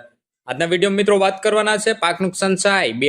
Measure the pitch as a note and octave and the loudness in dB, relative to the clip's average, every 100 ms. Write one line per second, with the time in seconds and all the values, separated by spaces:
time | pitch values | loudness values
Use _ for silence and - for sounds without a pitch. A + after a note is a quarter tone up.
0 | - _ _ _ - C3 E3+ F3+ G3 G3 | -6 _ _ _ -12 -6 -2 0 0 2
1 | G3+ G3+ F#3+ G3 G#3+ G#3 G#3+ G#3+ A3+ A3 | 2 4 2 0 0 0 0 0 0 0
2 | E3+ F3 F#3 F3+ G3 F#3 G3+ G3 D3 A2+ | -2 0 -4 -2 -2 0 2 0 0 0